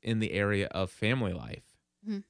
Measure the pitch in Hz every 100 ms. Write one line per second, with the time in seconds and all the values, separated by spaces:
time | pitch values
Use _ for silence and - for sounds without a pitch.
0 | - 110 107 98 101 101 98 92 92 -
1 | 107 131 104 87 58 - - _ _ _
2 | 208 202 -